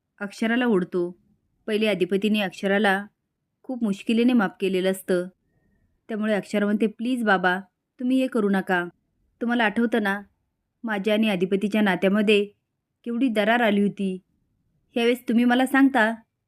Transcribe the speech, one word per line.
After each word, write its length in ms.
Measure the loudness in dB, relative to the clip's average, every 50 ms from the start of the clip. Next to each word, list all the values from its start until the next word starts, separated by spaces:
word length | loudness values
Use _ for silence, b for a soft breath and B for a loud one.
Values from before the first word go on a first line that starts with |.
| _ _ _ -14
अक्षराला 460 | -14 -12 -6 -4 -4 -2 0 0 0
ओढतो. 540 | 2 2 0 0 -2 -4 -4 -4 -6 -8 _ _ _ _ _ _ _ _ _ _
पहिले 200 | -4 -2 0 0
अधिपतीने 540 | 0 0 0 0 -2 0 0 0 0 0 0
अक्षराला 640 | -2 -4 -6 -4 -2 0 0 2 2 2 0 0 -4 -10 _ _ _ _ _ _ _ _ _ _ _
खूप 200 | -12 -8 -4 -4
मुश्किलीने 500 | -4 -4 -4 -4 -2 0 2 4 4 4
माफ 180 | 2 2 0 -2 -4
केलेलं 320 | -4 -2 0 0 0 0
असतं, 360 | -2 -2 -2 -2 -2 -2 -2 -6 -12 _ _ _ _ _ _ _ _ _ _ _ _ _ _
त्यामुळे 260 | -10 -6 -4 -2 0 -2
अक्षरा 320 | -2 -2 -2 -2 0 0
म्हणते, 220 | 0 0 0 0
प्लीज 360 | -2 -2 -4 -6 -4 -4 -2 0
बाबा, 360 | 2 2 2 2 0 -2 -2 -6 _ _ _ _ _ _ -6
तुम्ही 220 | -4 0 0 0
हे 60 | 0
करू 220 | 0 0 0 0 2
नका. 360 | 0 0 0 -2 -2 -2 -4 -6 -10 _ _ _ _ _ _ _ _ -8
तुम्हाला 220 | -4 -2 -2 0 0
आठवतं 400 | 0 0 0 -2 0 0 -2 -2
ना, 180 | -2 -4 -6 -8 _ _ _ _ _ _ _ _ _ _ _ -8
माझ्या 300 | -6 -6 -4 -2 0 0
आणि 160 | 2 2 0
अधिपतीच्या 520 | 0 0 0 0 0 0 0 0 0 0
नात्यामध्ये 640 | 2 0 0 0 2 2 2 2 4 4 4 2 2 -2 -8 _ _ _ _ _ _ _ _ _ -10
केवढी 220 | -8 -4 -2 -2
दरार 340 | 0 0 0 0 2 2 2
आली 200 | 2 2 2 2
होती? 380 | 2 0 -2 -4 -6 -6 -6 -8 -12 _ _ _ _ _ _ _ _ _ _ _ _ _ -4
ह्यावेळेस 280 | 0 0 0 0 0 -2 0
तुम्ही 160 | 0 2 2
मला 200 | 2 2 2 2
सांगता, 500 | 2 4 4 4 4 4 2 2 0 -2 -6 -12 _ _ _ _